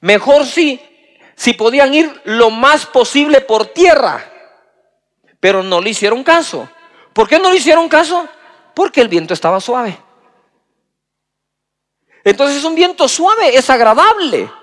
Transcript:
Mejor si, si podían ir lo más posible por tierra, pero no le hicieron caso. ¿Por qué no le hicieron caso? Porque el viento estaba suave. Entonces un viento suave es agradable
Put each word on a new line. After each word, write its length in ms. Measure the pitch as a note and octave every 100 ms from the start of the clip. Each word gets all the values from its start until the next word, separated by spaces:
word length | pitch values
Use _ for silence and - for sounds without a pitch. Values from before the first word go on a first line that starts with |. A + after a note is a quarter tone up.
Mejor 440 | C4 G#3 B3+ C#4+
si, 360 | C4+ E4 D#4 B3+ - _ _ _ _ _
si 160 | -
podían 420 | A#3 A3 C4 C#4
ir 260 | C#4+ D#4 C#4
lo 260 | - A3 A3+
más 340 | A3 C4 D4+
posible 560 | - C4 A#3 C#4 D4 C#4+
por 260 | C4 A3 A3
tierra, 580 | - F4 D4+ A#3 D3 - - - _ _ _ _ _ _ _ _ _
pero 240 | F#3 G3
no 180 | F#3+ F3+
le 100 | G3
hicieron 340 | A3 G3+ A#3
caso. 440 | C4+ E4 D#4+ D3+ A2+ _ _ _ _
¿Por 160 | - A3
qué 100 | D#4
no 100 | F#4
le 100 | F#4
hicieron 300 | C4+ E4 E4
caso? 400 | D#4 E4 F4 D#4+ - _ _ _
Porque 260 | - F#4+ -
el 80 | A#3
viento 260 | E3+ D#3+
estaba 260 | F3 E3+ F#3+
suave. 360 | F#3+ B3 A#3 E3 _ _ _ _ _ _ _ _ _ _ _ _ _ _ _ _ _ _ _ _ _ _
Entonces 400 | - G3+ C#4 C#4+
un 100 | D#4
viento 320 | E4 F4+ F4+ C#4+
suave 500 | - F4 G#4+ F4+ B3
es 140 | B3+
agradable 800 | C4 A3+ A3+ G4 A4 E4 E3 F#2 -